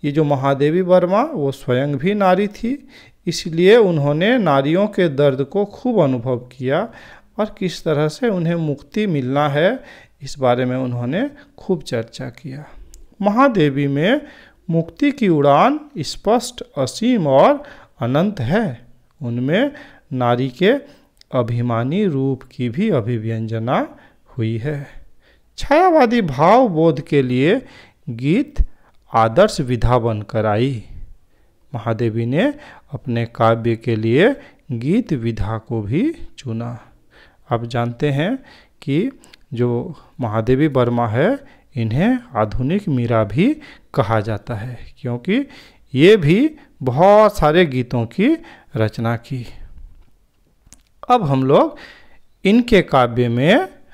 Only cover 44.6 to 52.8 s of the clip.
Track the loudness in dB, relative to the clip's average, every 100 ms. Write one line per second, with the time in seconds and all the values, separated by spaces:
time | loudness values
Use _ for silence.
44.6 | -10 -14 -18 -12 -8 -8 -2 -4 -4 -12
45.6 | -20 _ _ 2 6 6 4 2 2 -4
46.6 | -20 -8 -4 2 6 6 6 4 2 4
47.6 | 2 0 -4 -4 -4 0 0 0 -4 -20
48.6 | _ -2 -2 -2 -4 -4 -6 -12 -10 -16
49.6 | -18 -18 -20 -20 -20 _ _ _ _ _
50.6 | _ -20 _ _ 0 4 4 2 4 4
51.6 | 4 -2 -20 -20 -20 -20 -20 _ 2 2
52.6 | 4 2